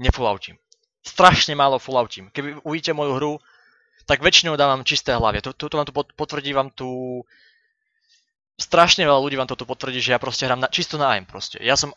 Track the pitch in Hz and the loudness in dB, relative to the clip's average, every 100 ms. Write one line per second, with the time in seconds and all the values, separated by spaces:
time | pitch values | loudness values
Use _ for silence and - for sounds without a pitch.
0 | 127 - 117 98 - - _ _ _ _ | -2 0 0 -2 -8 -20 _ _ _ _
1 | - - 180 165 - 147 139 131 - 131 | -8 6 6 6 2 2 2 2 0 0
2 | 113 - 95 - 143 147 151 160 160 151 | 0 -4 -12 -10 -10 -10 -8 -6 -4 -2
3 | 147 131 147 151 _ _ _ _ _ _ | -2 -2 -2 -6 _ _ _ _ _ _
4 | - 139 160 - 170 151 143 135 127 143 | -2 2 4 4 2 2 2 2 0 -4
5 | - 120 113 104 131 - 151 156 143 139 | 0 0 2 0 -6 -10 -6 -4 -4 -4
6 | 139 - 151 151 139 139 135 - 131 127 | -6 -6 -8 -6 -4 -2 -2 -6 -10 -8
7 | 127 123 - _ _ _ _ _ _ _ | -8 -10 -14 _ _ _ _ _ _ _
8 | _ _ _ _ _ - - 170 170 - | _ _ _ _ _ -12 0 4 4 4
9 | 156 139 139 135 127 131 123 131 131 127 | 4 4 2 -2 -4 -6 -10 -10 -6 -4
10 | 120 120 131 - 131 127 131 - 170 156 | 0 0 -2 -4 -2 -2 -2 -2 -4 -2
11 | 139 104 92 95 - - 113 143 147 | 0 0 -4 -14 -14 -6 0 0 0